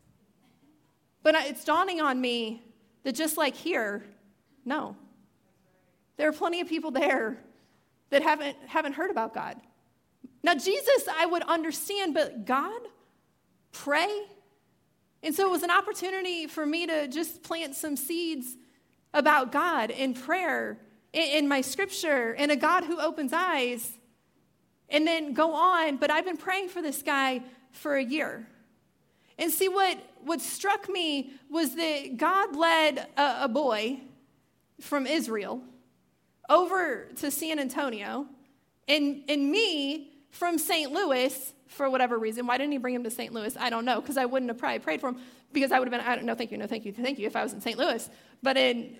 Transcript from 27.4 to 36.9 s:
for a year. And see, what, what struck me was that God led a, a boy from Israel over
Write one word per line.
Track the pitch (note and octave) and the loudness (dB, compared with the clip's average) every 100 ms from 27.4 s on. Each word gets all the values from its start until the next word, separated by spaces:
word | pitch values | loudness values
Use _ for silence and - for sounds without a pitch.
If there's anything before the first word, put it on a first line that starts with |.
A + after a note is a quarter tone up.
| B3 - _ | -6 -18 _
for | - D#4 C#4 | -8 -2 0
a | |
year. | B3 D4+ A3+ - A3+ - _ _ _ _ _ _ _ - | 0 -2 -2 -6 -14 -20 _ _ _ _ _ _ _ -4
And | D#4+ | -2
see, | D4+ F#4+ | 0 2
what, | F#4 F#4+ E4 - - | 4 2 0 -8 -10
what | C4 E4 | -4 -4
struck | - - - G4+ G4+ | -4 -4 0 0 -2
me | F#4+ E4 C#4+ C4 - - | -2 0 -2 -4 -12 -6
was | D#4 D4+ C4 | -2 0 0
that | E4 D4 C#4 A#3+ | -2 -2 -4 0
God | D#4 F#4+ G4+ C#4+ | 2 4 2 2
led | E4 E4 D#4 C4 - - | 4 4 4 0 -2 2
a, | C#4+ A#3 | 2 2
a | C4+ | 0
boy | A#3 C#4+ G#3+ A3 C4+ - - _ _ _ _ _ - | 2 2 0 -2 -4 -10 -20 _ _ _ _ _ -20
from | - D4 C4 | -4 -2 0
Israel | D#4 A3+ A3 F#3+ A#3+ - - _ _ _ _ _ _ - | 0 0 -4 -4 -8 -12 -20 _ _ _ _ _ _ 6
over | D4+ F4+ F#4 E4 | 6 6 2 0